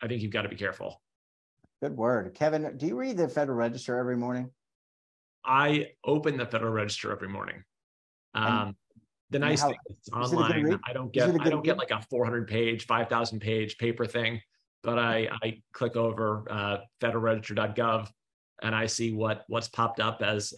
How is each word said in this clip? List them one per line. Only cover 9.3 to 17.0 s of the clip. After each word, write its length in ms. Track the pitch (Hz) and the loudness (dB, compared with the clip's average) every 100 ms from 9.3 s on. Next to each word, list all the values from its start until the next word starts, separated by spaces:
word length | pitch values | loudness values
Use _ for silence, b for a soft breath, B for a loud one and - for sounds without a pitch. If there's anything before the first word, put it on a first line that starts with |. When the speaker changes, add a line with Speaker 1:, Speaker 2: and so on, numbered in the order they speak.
Speaker 1:
The 60 | 139 | 2
Speaker 2:
And 80 | 147 | 4
Speaker 1:
nice 160 | 151 | 4
Speaker 2:
how, 80 | 143 | 2
Speaker 1:
thing 80 | - - | 0 -8
is 60 | - | -16
it's 100 | - | -8
Speaker 2:
is 40 | |
it 40 | 113 | -4
a 20 | |
good 240 | 123 - | 0 4
Speaker 1:
online. 200 | 113 110 | 4 4
Speaker 2:
read? 160 | 151 190 123 | 2 2 -2
Speaker 1:
I 80 | |
don't 220 | 131 127 131 | -6 -2 2
Speaker 2:
Is 80 | |
it 20 | 123 | 4
Speaker 1:
get, 20 | |
Speaker 2:
a 100 | 170 | 4
Speaker 1:
I 40 | |
Speaker 2:
good 60 | 151 | 2
Speaker 1:
don't 120 | 151 | 2
get, 80 | 151 | 2
Speaker 2:
read? 60 | - | 0
Speaker 1:
like, 140 | - | 0
a 100 | 113 - | -2 -2
four 160 | 123 117 | 0 2
hundred 220 | 117 110 | 0 0
page, 380 | 110 113 113 - | 0 2 0 0
five 220 | 117 117 | 2 2
thousand 320 | 117 113 110 | 2 0 -2
page 380 | 104 113 107 - | -2 0 -2 -2
paper 280 | 117 117 113 | -2 0 -2
thing, 360 | 120 113 117 - _ _ _ | 0 -2 -4 -10 _ _ _
but 160 | - 120 | -2 2
I, 300 | 117 113 113 113 | 2 2 0 -2
I 200 | 113 113 _ | -4 -6 _
click 240 | - 120 117 | -4 -2 0
over, 480 | 113 113 110 107 107 | 0 0 0 -2 -4
uh, 280 | 107 101 101 - | -4 -2 -2 -6
federalregister 560 | _ | _